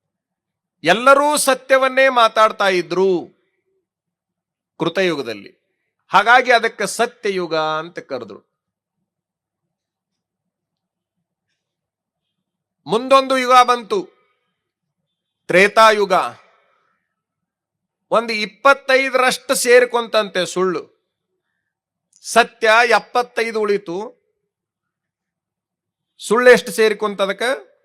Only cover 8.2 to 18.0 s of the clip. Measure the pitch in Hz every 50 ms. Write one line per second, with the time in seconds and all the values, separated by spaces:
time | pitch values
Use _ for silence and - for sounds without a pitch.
8.2 | 113 101 98 101 _ _ _ _ _ _ _ _ _ _ _ _ _ _ _ _
9.2 | _ _ _ _ _ _ _ _ _ _ _ _ _ _ _ _ _ _ _ _
10.2 | _ _ _ _ _ _ _ _ _ _ _ _ _ _ _ _ _ _ _ _
11.2 | _ _ _ _ _ _ _ _ _ _ _ _ _ _ _ _ _ _ _ _
12.2 | _ _ _ _ _ _ _ _ _ _ _ _ - 143 185 233 262 262 269 269
13.2 | 269 262 269 262 247 247 254 247 247 240 247 240 226 185 220 185 - - _ _
14.2 | _ _ _ _ _ _ _ _ _ _ _ _ _ _ _ _ _ _ _ _
15.2 | _ _ _ _ _ - 160 180 196 208 - 226 220 220 220 208 202 180 185 165
16.2 | 135 120 117 - _ _ _ _ _ _ _ _ _ _ _ _ _ _ _ _
17.2 | _ _ _ _ _ _ _ _ _ _ _ _ _ _ _ _